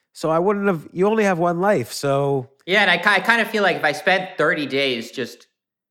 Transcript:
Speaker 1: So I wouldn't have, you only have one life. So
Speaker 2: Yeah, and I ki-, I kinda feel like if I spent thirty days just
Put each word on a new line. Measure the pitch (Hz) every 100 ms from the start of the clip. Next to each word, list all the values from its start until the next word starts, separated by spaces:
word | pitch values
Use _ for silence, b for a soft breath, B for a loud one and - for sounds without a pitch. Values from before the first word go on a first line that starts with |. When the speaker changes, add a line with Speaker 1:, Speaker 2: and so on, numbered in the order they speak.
| _
Speaker 1:
So | - 160
I | 160
wouldn't | 180 202 202
have, | 170 -
you | 160 196
only | 220
have | 202 175
one | 175 175
life. | 196 190 113
So | - 143 139 139 139 123 _
Speaker 2:
Yeah, | - 196
and | 202
I | 175
ki-, | 208
I | 196
kinda | 190 233
feel | 214 214
like | 196 156
if |
I | 151
spent | 147 - 185 - -
thirty | 156 175
days | 139 135 139 120 113
just | - 117 - _ _ _ _ _